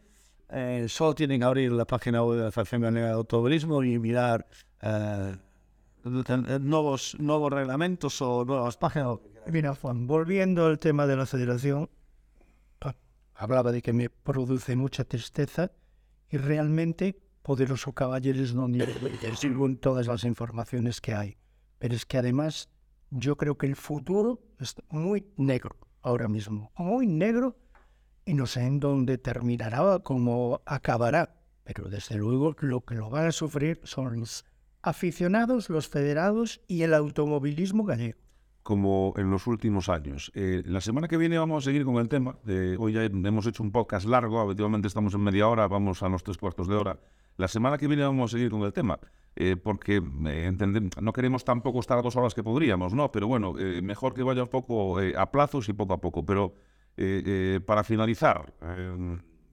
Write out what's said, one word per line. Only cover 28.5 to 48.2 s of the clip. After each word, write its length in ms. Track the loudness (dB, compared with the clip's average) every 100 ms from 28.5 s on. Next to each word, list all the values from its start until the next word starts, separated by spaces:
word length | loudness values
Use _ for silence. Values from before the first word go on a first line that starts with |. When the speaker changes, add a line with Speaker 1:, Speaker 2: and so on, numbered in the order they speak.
| 0 0
Speaker 2:
en 140 | 2
dónde 380 | 2 2 2 0
terminará 640 | -2 -2 -2 -2 -2 2
o 200 | 2 2
cómo 580 | 0 0 0 0 0 -2 -4
acabará, 720 | -4 0 2 2 2 0 _ _ _
pero 260 | -14 -12 -8
desde 280 | -8 -6 -4
luego 380 | 0 2 0 0
lo 220 | -2 -2 -4
que 100 | -8
lo 140 | -6
van 180 | -2 -2
a 40 |
sufrir 480 | -2 -4 -2 -2 -4
son 360 | -8 -8 -6 -6
los 260 | -8 -10 -16 _ _ _
aficionados, 840 | -6 -2 -2 -2 0 2 2 0 0
los 180 | -4 -2
federados 760 | 0 0 2 2 0 -2 -6 -6
y 160 | 0
el 100 | 4
automovilismo 880 | 4 4 0 0 0 0 -2 0 0
gallego. 360 | 0 -2 -4 -6 -16 _ _ _
Speaker 3:
Como 500 | 0 2 4 4 2 2
en 140 | 2
los 160 | 0 0
últimos 420 | -2 0 0 0
años. 420 | -2 -4 -10 -10 -4
Eh, 260 | -2 -2 -2
la 160 | -4
semana 260 | -2 -2 0
que 100 | 0
viene 220 | 2 0
vamos 240 | 0 0
a 20 | 0
seguir 180 | 0
con 120 | 2 0
el 140 | 2
tema. 280 | 0 -2 -4 -2
Eh, 280 | 0 0 0
hoy 140 | 0
ya 100 | 2
hemos 440 | 0 0 0 2 0
hecho 160 | -2
un 80 | -2
podcast 340 | 0 0 -2 2
largo, 340 | 2 4 2
habitualmente 480 | 0 2 2 2 0
estamos 280 | 0 0 2
en 60 |
media 260 | 2 4 4
hora, 200 | 4 2
vamos 360 | 2 0 0
a 60 | -2
los 140 | -2
tres 140 | -4 -6
cuartos 300 | -6 -4 0
de 80 | 0
hora. 240 | 0 -4 -12 _ _ -4
La 100 | -2
semana 300 | 0 0 0
que 100 | 0
viene 160 | 2
vamos 280 | 2 2